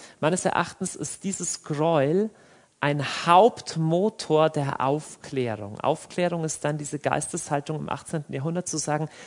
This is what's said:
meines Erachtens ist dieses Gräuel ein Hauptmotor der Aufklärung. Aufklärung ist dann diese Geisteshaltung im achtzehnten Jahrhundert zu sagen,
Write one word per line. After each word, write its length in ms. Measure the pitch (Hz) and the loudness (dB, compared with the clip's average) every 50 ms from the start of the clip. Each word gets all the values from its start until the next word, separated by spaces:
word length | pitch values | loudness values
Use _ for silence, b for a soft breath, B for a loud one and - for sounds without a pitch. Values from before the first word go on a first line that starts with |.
| B B B B | B B B B
meines 240 | - 156 180 180 - | 0 2 2 2 0
Erachtens 520 | - - - 175 - - - 190 - - | 0 0 0 0 -2 -4 -8 -8 -8 -6
ist 280 | - 156 - - - - | -8 -8 -8 -8 -8 -6
dieses 400 | 196 185 - 180 - - - - | -6 -6 -4 -4 -6 -6 -8 -6
Gräuel 640 | - 151 143 156 165 165 147 135 147 165 196 220 220 b b b b b b b b b - | -6 -2 2 2 4 4 4 4 4 4 2 0 0 b b b b b b b b b -2
ein 240 | 139 147 147 147 131 - - - - | 0 0 2 0 -2 -4 -4 -2 4
Hauptmotor 1300 | 165 170 185 214 254 - - - - - 165 160 160 165 175 202 220 220 - - - 156 156 160 156 | 6 8 8 8 8 6 2 -12 -8 -2 0 2 2 4 4 2 0 0 -4 -2 2 4 4 4 4
der 300 | 156 151 139 139 - - | 2 0 -2 -2 -2 0
Aufklärung. 1000 | 127 135 143 156 156 - - - - - 135 131 123 117 107 104 104 101 107 - | 0 0 0 0 -2 -8 -16 -16 -12 -6 -4 -2 -2 -2 -2 -6 -6 -10 -8 -2
Aufklärung 640 | - 131 160 160 - - - 180 175 175 170 170 156 | 0 0 0 0 -4 -8 -2 0 0 0 0 -2 -2
ist 200 | 151 - - - | -4 -4 -2 -2
dann 140 | 147 151 | -2 -2
diese 220 | 147 147 - 151 143 | -2 -4 -6 -6 -4
Geisteshaltung 800 | - 135 135 143 - - - 135 - - 151 143 - - 156 147 | -2 0 0 0 -2 -4 -6 -8 -4 -2 -2 -2 -2 -4 -6 -6
im 100 | 147 - | -4 -6
achtzehnten 420 | - 147 - - - 156 143 - 139 | -8 -8 -8 -6 -6 -6 -6 -4 -6
Jahrhundert 340 | 139 135 165 170 180 175 | -4 -4 -2 -2 -4 -4
zu 100 | - - | -4 -4
sagen, 320 | 156 - 151 147 147 143 143 B B B | -4 -2 0 2 2 2 0 B B B